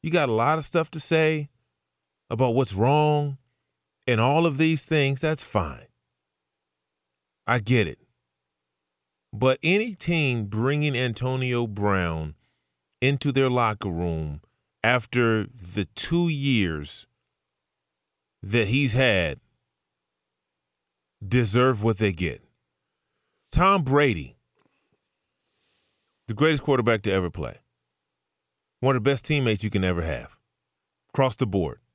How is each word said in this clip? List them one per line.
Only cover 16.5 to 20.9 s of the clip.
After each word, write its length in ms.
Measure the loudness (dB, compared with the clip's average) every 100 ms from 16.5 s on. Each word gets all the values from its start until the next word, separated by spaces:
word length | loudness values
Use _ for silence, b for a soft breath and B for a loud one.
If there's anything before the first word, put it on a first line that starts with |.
| 2 0 -2 -8 -14 -20 _ _ _ _ _ _ _ _ _ _ _ _ _
that 240 | -2 0 2
he's 260 | 0 0
had 460 | 2 2 2 0 -6 _ _ _ _ _ _ _ _ _ _ _ _ _ _ _